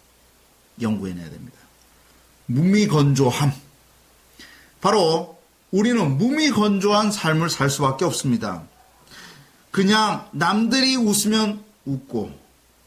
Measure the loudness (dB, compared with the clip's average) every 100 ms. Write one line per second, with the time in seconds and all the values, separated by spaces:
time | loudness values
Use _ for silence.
0 | _ _ _ _ _ _ _ -6 -4 -4
1 | -6 -10 -12 -16 -20 -20 -20 _ _ _
2 | _ _ _ _ -4 0 2 4 2 4
3 | 4 4 2 2 -2 -2 -14 _ _ _
4 | _ _ _ _ -20 -20 -20 _ 0 2
5 | 2 0 -4 -16 _ _ _ 0 2 2
6 | 0 0 0 0 0 2 2 2 2 2
7 | 0 -2 0 0 0 0 -2 0 -2 0
8 | -2 -2 -2 -2 -2 -10 -14 _ _ _
9 | _ -20 -20 -20 -20 _ _ 0 2 2
10 | 2 -2 -8 -4 0 0 0 2 0 0
11 | 0 0 0 0 0 -4 -14 _ -8 -8
12 | -6 -8 -8 -12 _ _ _ _